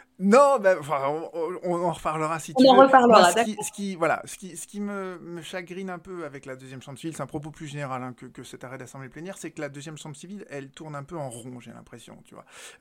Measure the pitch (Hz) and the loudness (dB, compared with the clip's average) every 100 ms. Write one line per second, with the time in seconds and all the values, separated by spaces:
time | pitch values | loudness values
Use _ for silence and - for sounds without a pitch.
0 | _ - 190 240 285 269 196 180 143 147 | _ -2 6 8 8 6 4 2 0 -2
1 | 135 156 160 160 160 180 175 170 175 156 | -2 -2 -6 -6 -6 -4 -4 -2 -2 -2
2 | 170 156 156 160 - 170 262 247 269 262 | -4 -2 -2 -4 -2 6 8 10 8 8
3 | 240 214 175 196 226 208 - - 196 180 | 8 8 8 4 0 -2 -8 -8 -8 -2
4 | 160 120 - - 190 165 - 208 202 202 | 0 0 -4 -14 -14 -14 -14 -10 -8 -8
5 | 190 180 160 170 151 185 175 180 190 175 | -10 -12 -12 -12 -10 -10 -10 -10 -10 -10
6 | 185 180 151 135 135 131 131 135 139 131 | -12 -12 -10 -12 -14 -14 -14 -16 -16 -12
7 | 165 156 135 156 151 151 156 147 143 127 | -10 -8 -8 -8 -10 -12 -12 -10 -8 -6
8 | 127 120 127 123 123 135 127 131 123 143 | -8 -12 -18 -18 -18 -16 -14 -14 -14 -16
9 | 131 151 180 190 170 160 143 139 147 151 | -16 -14 -14 -12 -14 -10 -10 -10 -14 -14
10 | 160 143 175 202 - 139 135 - 156 147 | -14 -14 -14 -16 -12 -12 -14 -16 -12 -12
11 | 139 170 135 120 123 123 117 113 117 120 | -10 -10 -10 -10 -14 -14 -16 -18 -20 -20
12 | - - _ - - - - - | -20 -20 _ -20 -20 -20 -20 -12